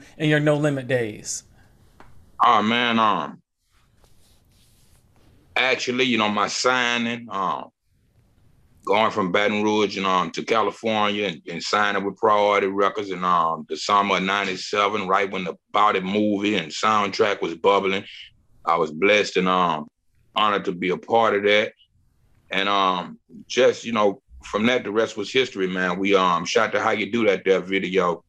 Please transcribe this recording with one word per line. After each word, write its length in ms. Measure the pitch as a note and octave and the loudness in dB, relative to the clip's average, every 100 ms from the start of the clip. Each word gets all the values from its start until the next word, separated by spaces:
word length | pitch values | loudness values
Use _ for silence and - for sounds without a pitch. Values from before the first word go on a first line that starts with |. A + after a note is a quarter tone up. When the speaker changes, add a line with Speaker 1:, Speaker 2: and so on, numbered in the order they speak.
| - - | -12 -4
Speaker 1:
in 100 | D#3 | 0
your 120 | D3+ | 2
No 180 | D3+ D3 | 2 2
Limit 300 | D3+ C3+ B2 | 0 -2 -2
days? 560 | B2+ A2 A2 - - - _ _ _ _ - - - - - | -2 -2 -8 -10 -12 -14 _ _ _ _ -20 -20 -20 -20 2
Speaker 2:
Oh, 200 | A#2 A2+ | 4 4
man, 340 | G#2 A#2+ A#2+ A#2 | 2 0 2 2
um, 420 | A2 F#2 D2 - _ _ _ _ _ _ _ _ _ _ _ _ _ _ _ _ _ _ _ _ _ - | 2 2 -4 -12 _ _ _ _ _ _ _ _ _ _ _ _ _ _ _ _ _ _ _ _ _ -2
actually, 500 | B2+ B2+ - B2 C3 | 0 0 -2 -2 0
you 120 | A2+ | 0
know, 120 | G#2+ | 0
my 180 | G#2 G#2+ | 0 -2
signing, 800 | - B2+ B2+ A#2+ A#2+ A#2 A#2+ A#2 | 0 0 2 0 -2 -4 -6 -8
um, 360 | G2 F#2 C2+ C2 _ _ _ _ _ _ _ _ _ _ _ - | -4 -2 -4 -10 _ _ _ _ _ _ _ _ _ _ _ 0
going 260 | G2+ A2 | 2 2
from 220 | G#2+ F#2 | 0 0
Baton 300 | G2+ G#2 G#2 | 0 0 0
Rouge 340 | G#2+ G#2+ G2+ G2 | 0 0 0 -2
and, 80 | F#2+ | -2
um, 260 | F#2 E2+ | 0 -2
to 120 | - | -6
California 840 | D2+ A2+ G2+ - A2+ G#2+ G#2 G#2 G2+ | -2 0 0 -4 -2 0 0 0 -4
and, 140 | D#2+ - | -6 -10
and 100 | E2+ | -10
signing 440 | - G#2 G#2 G2+ G2 | -2 0 0 -2 -4
with 100 | G2 | 0
Priority 520 | A2 G#2 G#2 G2+ G2 | 2 4 4 2 0
Records 440 | G2 G2 G#2+ G2+ | 0 0 -2 -6
in, 120 | F2 | -4
um, 420 | F2+ F2 E2 D#2+ D#2 | 0 2 0 -2 -8
the 80 | D#2 | -8
summer 400 | - G2+ G2+ F#2 | 0 0 2 0
of 80 | |
ninety-seven, 840 | F#2+ G2+ G2 F#2 - G#2 G2+ G#2+ F#2 | 0 -2 -4 -6 -4 0 0 0 0
right 200 | F#2+ G2 | 0 0
when 140 | G2 | -4
the 120 | F2 - _ | -8 -10 _
Body 280 | G#2 G#2+ G2 | 2 2 2
movie 560 | F#2 G#2 G#2+ G2 G#2 G#2 | 0 0 0 0 0 0
and 160 | D#2 | -4
soundtrack 680 | - A2 G#2+ G2+ F#2+ G#2+ G2 | -2 0 2 0 0 0 0
was 120 | F2 E2 | -6 0
bubbling. 500 | G2 G2 F#2+ G2 A2 - - _ _ - - | 2 2 2 -4 -8 -18 -20 _ _ -8 -2
I 120 | E2+ | 0
was 140 | D#2 | -2
blessed 460 | D#2 G2 G#2 F#2+ F#2 | 0 2 4 2 0
and, 120 | F#2 | 0
um, 380 | F#2 F2 D#2 D2+ _ _ _ _ G#2+ | 2 0 -2 -8 _ _ _ _ 0
honored 300 | G#2 G2+ F#2+ | 0 0 -2
to 60 | |
be 200 | F2 F2+ | -4 -4
a 60 | F2 | -4
part 380 | - A2+ A2 G2+ | 0 2 2 2
of 80 | |
that. 300 | G2+ G#2 G#2+ - _ _ _ _ _ _ - | 2 2 0 -6 _ _ _ _ _ _ -8
And, 200 | F#2+ G2 | -4 0
um, 500 | G2+ F#2+ F#2 E2 - _ - - | 2 2 0 -6 -14 _ -20 -4
just, 340 | A#2+ B2+ A#2 | 2 2 2
you 80 | A#2 | -4
know, 300 | A2 G#2 G2 _ - - | 0 0 0 _ -20 -8
from 200 | G#2 A#2 | 0 0
that, 180 | B2 A2 | 0 0
the 60 | |
rest 260 | G#2 A2 - | 0 -2 -4
was 160 | G2 | -2
history, 340 | C3 B2 G2+ F#2 | 0 0 -2 -4
man. 320 | F#2 F#2 F2+ | -2 -2 -2
We, 160 | G2 G2 | 2 4
um, 300 | F#2 E2+ - | 4 2 0
shot 260 | A#2 G#2+ | 0 2
the 80 | G#2 | 0
How 120 | G#2+ | 0
You 200 | G#2+ G2 | -2 -2
Do 140 | A#2 G#2+ | 0 0
That 180 | F#2 | 2
There 160 | F#2+ F#2 | 2 0
video. 640 | F2+ F#2+ F#2 F#2 F2+ E2+ | 0 -4 0 0 0 -2